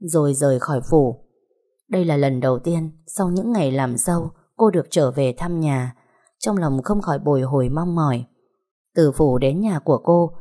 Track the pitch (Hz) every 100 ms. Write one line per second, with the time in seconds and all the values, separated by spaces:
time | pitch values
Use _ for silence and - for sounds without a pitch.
0 | 175 160 143 135 139 127 - 135 - 160
1 | 131 123 - _ _ _ _ _ _ 190
2 | 170 143 139 127 131 123 165 170 160 -
3 | - - 185 180 226 220 139 135 127 120
4 | - 170 160 - _ - 220 170 - 170
5 | 135 135 131 123 175 170 156 131 127 -
6 | _ _ _ _ 220 196 156 135 160 202
7 | 175 143 147 139 131 139 123 151 175 170
8 | 147 120 120 _ _ _ _ _ _ 175
9 | 151 135 147 127 135 165 214 156 - -
10 | - 170 170 -